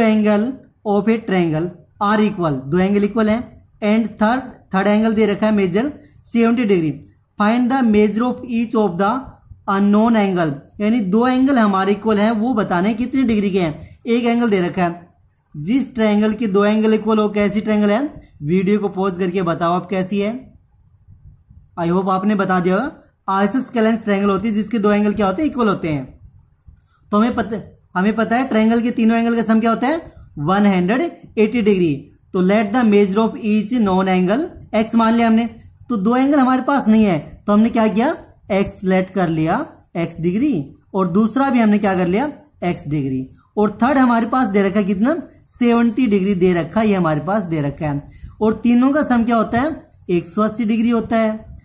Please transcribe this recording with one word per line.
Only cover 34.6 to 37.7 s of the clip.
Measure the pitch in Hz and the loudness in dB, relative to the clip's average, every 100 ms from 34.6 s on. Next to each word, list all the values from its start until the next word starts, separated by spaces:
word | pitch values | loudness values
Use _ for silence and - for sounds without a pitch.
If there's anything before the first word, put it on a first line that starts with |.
| - 214 | -6 -4
x | 220 226 | 0 2
मान | 226 233 | 2 2
लिया | 233 | 2
हमने, | 220 233 - - - - | 2 0 -8 -20 -18 -8
तो | 233 | -4
दो | 190 247 | 0 2
एंगल | 269 294 | 2 2
हमारे | 254 262 | 2 0
पास | 269 277 214 | 0 0 4
नहीं | 220 214 | 4 4
है, | 160 - - - | 0 -4 -10 0
तो | |
हमने | 208 226 | 2 2